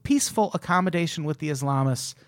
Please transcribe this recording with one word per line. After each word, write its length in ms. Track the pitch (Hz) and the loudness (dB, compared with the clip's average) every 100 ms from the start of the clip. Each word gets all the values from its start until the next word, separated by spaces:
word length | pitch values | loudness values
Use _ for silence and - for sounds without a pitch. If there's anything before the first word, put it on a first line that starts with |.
peaceful 480 | - 285 - - 202 | 0 2 2 0 0
accommodation 720 | 175 - 180 185 170 165 - | 0 0 2 2 2 0 -2
with 160 | 151 147 | -4 -4
the 100 | 156 | -4
Islamists, 640 | 139 139 135 135 127 - - | -2 0 0 2 0 -4 -12